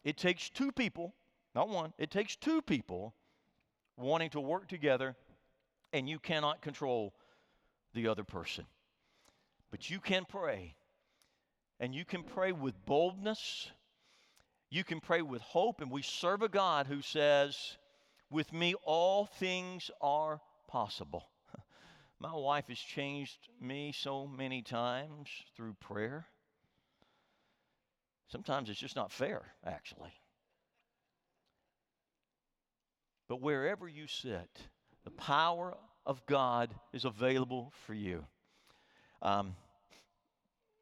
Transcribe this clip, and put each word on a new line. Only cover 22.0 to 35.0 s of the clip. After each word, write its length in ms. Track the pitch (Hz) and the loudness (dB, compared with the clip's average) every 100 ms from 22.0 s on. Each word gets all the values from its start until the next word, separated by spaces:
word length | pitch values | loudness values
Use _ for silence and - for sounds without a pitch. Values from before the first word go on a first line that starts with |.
| - - | -20 -12
My 160 | 160 | -8
wife 320 | 160 135 147 - | -2 2 2 0
has 120 | 117 | -8
changed 600 | - - 139 143 139 - - 123 | -6 -4 -4 -4 -6 -12 -20 -10
me 320 | 127 139 147 | -8 -6 -6
so 340 | 139 139 135 143 | -4 -4 -4 -6
many 340 | 131 135 131 | -6 -4 -4
times 680 | 110 117 120 127 147 147 139 - - - | -2 0 0 0 -6 -12 -12 -14 -14 -10
through 180 | 113 | -10
prayer. 520 | 101 - 104 110 147 - _ _ _ _ _ _ _ _ _ _ _ _ _ _ _ _ _ _ _ _ | -10 -6 -2 -2 -4 -12 _ _ _ _ _ _ _ _ _ _ _ _ _ _ _ _ _ _ _ _
Sometimes 440 | 113 104 139 110 | -10 -4 -4 -4
it's 100 | 101 | -8
just 160 | 139 131 | -6 -6
not 160 | 101 | -6
fair, 300 | - 143 208 - - | -2 -4 -4 -8 -12
actually. 480 | 87 80 - - 90 - _ _ _ _ _ _ _ _ _ _ _ _ _ _ _ _ _ _ _ _ _ _ _ _ _ _ _ _ _ _ - | -10 -10 -12 -18 -20 -20 _ _ _ _ _ _ _ _ _ _ _ _ _ _ _ _ _ _ _ _ _ _ _ _ _ _ _ _ _ _ -8
But 120 | 127 | -2
wherever 480 | 143 139 147 202 175 | 0 2 0 -2 -8
you 200 | 151 151 | -14 -8
sit, 520 | - 131 92 90 - - - _ _ | -6 -4 -6 -6 -16 -20 -20 _ _